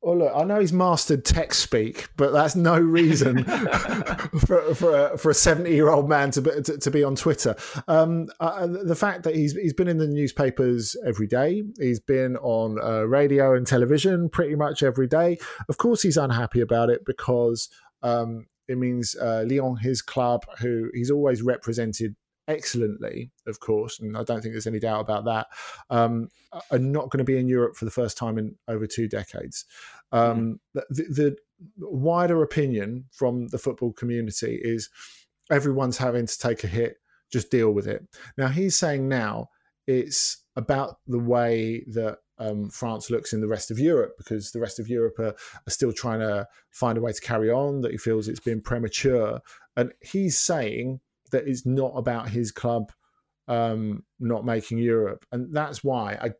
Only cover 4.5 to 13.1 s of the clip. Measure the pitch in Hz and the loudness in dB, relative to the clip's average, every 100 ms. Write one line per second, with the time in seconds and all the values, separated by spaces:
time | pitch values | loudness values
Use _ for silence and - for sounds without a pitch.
4.5 | 180 156 156 170 147 143 151 156 143 - | 4 4 2 4 4 4 2 2 4 4
5.5 | 156 175 156 151 151 143 151 139 135 135 | 4 4 4 6 6 4 4 4 2 0
6.5 | 151 139 147 - 147 143 135 - 143 123 | 0 -2 -2 0 2 2 2 0 0 0
7.5 | 107 - - - 160 160 165 160 - 165 | -2 -6 -12 2 4 4 2 -4 -4 -4
8.5 | 196 175 180 190 165 208 180 170 160 147 | -2 -4 -2 -2 0 0 0 -2 0 0
9.5 | 143 190 139 180 165 151 147 143 - 139 | 0 -2 0 0 2 0 0 -2 0 0
10.5 | - 127 123 110 - 202 104 107 120 143 | 2 2 2 -2 -6 -4 -2 0 2 2
11.5 | 196 208 220 135 120 - 131 131 127 127 | 0 -4 -4 -2 -2 0 2 2 -2 -2
12.5 | 113 113 107 113 110 110 | 0 0 -2 -2 0 2